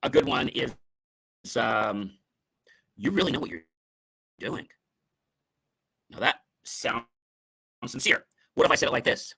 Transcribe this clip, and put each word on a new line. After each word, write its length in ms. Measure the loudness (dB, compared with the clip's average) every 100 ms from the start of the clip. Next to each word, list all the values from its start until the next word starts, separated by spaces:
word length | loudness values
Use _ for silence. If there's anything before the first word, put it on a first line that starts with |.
A 60 | 4
good 160 | 2 4
one 240 | 2 0
is, 240 | -2 -4 -6 _ _ _ _ _ _ -6 0
um, 560 | 2 2 0 -2 -8 -12 _ _ _ _ _ _ _ _
You 160 | -4
really 200 | 0 0
know 80 | 0
what 100 | -4
you're 160 | -10 -14 _ _ _ _ _ _ _
doing. 280 | -6 -6 -8 _ _ _ _ _ _ _ _ _ _ _ _ _ _
Now 100 | -2
that 180 | 0 0 _ _
sounds 420 | -8 -4 -2 -4 -8 _ _ _ _ _ _ _ -10
sincere. 400 | -4 0 0 -2 _ _ 2
What 100 | 4
if 60 |
I 40 | 4
said 120 | 4
it 40 |
like 120 | 2
this? 300 | 2 0 -2